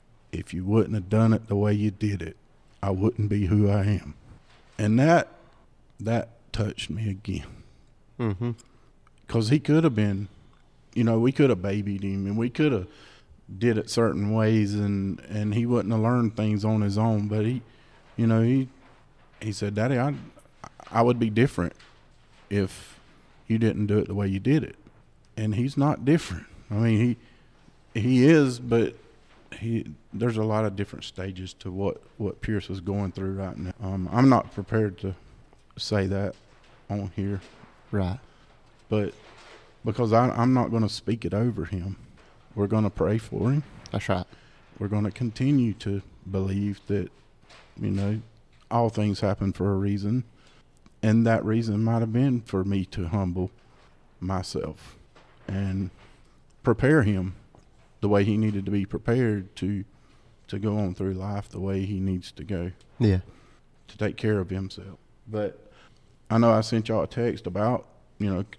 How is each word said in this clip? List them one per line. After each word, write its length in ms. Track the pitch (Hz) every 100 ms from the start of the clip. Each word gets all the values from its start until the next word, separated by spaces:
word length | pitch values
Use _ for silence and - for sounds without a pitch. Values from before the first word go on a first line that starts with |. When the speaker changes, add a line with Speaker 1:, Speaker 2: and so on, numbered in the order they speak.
| _ _ _
Speaker 1:
"If 200 | - -
you 100 | 87
wouldn't 300 | 92 110 98
have 140 | 107 90
done 240 | 107 113
it 160 | 110 -
the 80 | 101
way 160 | 104
you 180 | 104 104
did 320 | 95 107 98
it, 140 | 85 - _ _ _ _
I 80 | 98
wouldn't 380 | 95 104 - 104
be 180 | 104 92
who 220 | 104 101
I 160 | 101
am." 300 | 98 92 71 - - - - - - -
And 200 | 107 113
that, 300 | 151 170 - - - - - _ _ -
that 320 | 107 117 - - -
touched 380 | - 104 - -
me 180 | 87 110
again. 380 | 95 101 - - - - - - _ _ -
Speaker 2:
Mm-hmm. 320 | 113 95 120 113 - _ _ _ _ _ -
Speaker 1:
'Cause 220 | 117 110
he 100 | 147
could 260 | - 151
have 100 | 160
been, 340 | 107 104 98 101 - - - _ _ _
you 100 | -
know, 140 | 117 113
we 140 | 120
could 180 | 135 143
have 120 | 98
babied 400 | 98 104 101 98
him 240 | 98 98 98
and 100 | 107
we 120 | 120
could 240 | 120 151
have 140 | 110 90 - - - - - - 98
did 200 | 117 110
it 120 | -
certain 420 | - 113 73 101
ways 420 | 110 110 110 101
and, 460 | 104 101 101 98 90 -
and 260 | 104 104
he 120 | 104 117
wouldn't 260 | 120 95
have 100 | 113
learned 340 | 113 123 117 110
things 280 | 110 104
on 160 | 107 110
his 180 | 104 101
own. 300 | 113 107 101
But 160 | 107
he, 180 | 107 127 - - - - - -
you 100 | 117
know, 160 | 113
he, 260 | 113 135 131 - - - _ _ _ -
he 120 | 107
said, 220 | 98 104
"Daddy, 240 | 104 117 127
I, 160 | 131 - - - - _ - - -
I 120 | 113
would 160 | 120 120
be 120 | 113
different 440 | 104 131 - 87 - - - _ _ _ - -
if 480 | 101 95 - - - - - _ - -
you 120 | 113
didn't 280 | 113 - 104
do 120 | 104
it 100 | -
the 60 |
way 140 | 98 98
you 120 | 95
did 220 | 110 151
it." 140 | - - - - _ _ _ -
And 180 | 110
he's 220 | 101 131 143
not 280 | 143 -
different. 420 | 127 160 - 85 - - -
I 40 |
mean, 420 | 104 113 107 120 113 - - - _ - - _
he, 60 | 113
he 240 | 113 127
is, 340 | 135 160 139 120
but 360 | 123 117 104 - - _ _ - -
he, 400 | - 113 117 - 73 _
there's 240 | 98 120 110
a 60 |
lot 220 | 110 107
of 120 | 110 98
different 280 | 101 -
stages 480 | - - 95 92 92
to 160 | - 98
what, 300 | 92 98 - - -
what 240 | 101 -
Pierce 300 | - 104 -
is 100 | 95
going 320 | 87 101 95
through 220 | 98 95
right 220 | 95 92 52
now. 160 | 92 -
Um, 260 | 95 98 90
I'm 180 | 113 135
not 260 | 120 -
prepared 440 | - 95 110 107 95
to 160 | 95 92 - - - - _ -
say 300 | - 107 95
that 280 | 98 101 - - - - - -
on 240 | 104 98
here. 260 | 95 98 98 - - - - -
Speaker 2:
Right. 280 | 104 92 110 - - - - - _ -
Speaker 1:
But 260 | 107 98 - - - - - - -
because 280 | 113 107 117
I, 180 | 113 123
I'm 220 | - 123
not 180 | 127 -
gonna 180 | 113 104
speak 360 | - - 113
it 100 | 87
over 320 | 98 120 107 -
him. 300 | 95 92 95 - - - - -
We're 120 | 107 101
gonna 240 | 110 107
pray 280 | - 82 110
for 320 | - 104 117
him. 120 | 143 - - -
Speaker 2:
That's 160 | 104 -
right. 180 | 95 - - - - - -
Speaker 1:
We're 100 | 104
gonna 220 | 104 104
continue 640 | - 120 - 131 143 120
to 280 | 95 101 98 - - -
believe 500 | 95 95 98 101 98 -
that, 240 | 101 90 - _ _ - - - -
you 100 | 101
know, 300 | 98 101 107 113 - _ _ _
all 180 | 113 117
things 320 | 110 104 98
happen 320 | 101 101 98
for 200 | - 95
a 40 | 95
reason. 480 | 101 101 101 123 - - - - - _ - _
And 240 | 110 113 113
that 180 | 113
reason 400 | 104 113 113 104
might 160 | 113 113
have 120 | 113
been 280 | 117 139 120
for 240 | - 95
me 200 | 98 98 90
to 220 | - 82
humble 420 | 101 92 90 92 - - - - _ _ _
myself 800 | 90 95 87 - - - - - - - - - -
and 420 | 98 98 95 90 - - - _ _ - _
prepare 400 | - - 131 156
him 320 | 107 98 92 87 - - - _ _ _
the 80 | 107
way 160 | 101
he 120 | 101 104
needed 280 | 110 101
to 60 | 98
be 140 | 101
prepared 680 | 95 - - 120 120 104 92 -
to, 280 | 92 101 98 - - - - - -
to 100 | 98
go 180 | 107 104
on 180 | 98
through 200 | 90 95
life 340 | 92 98 101 -
the 120 | -
way 240 | 95 98
he 160 | 98 95
needs 320 | 95 92 -
to 100 | -
go. 300 | 82 92 87 - - -
Speaker 2:
Yeah. 220 | 110 92 - - - - _ _ -
Speaker 1:
To 80 | -
take 200 | 107 -
care 240 | 110 104
of 100 | 92
himself. 480 | 95 95 - 95 85 _ _ -
But 420 | 107 104 - - - - - _ _ -
I 100 | 113
know 140 | 117
I 100 | 113
sent 260 | 110 117 110
y'all 160 | 110
a 20 | 80
text 400 | - 120 82 92
about, 400 | 90 110 123 - - _ -
you 140 | 104
know, 120 | 92 104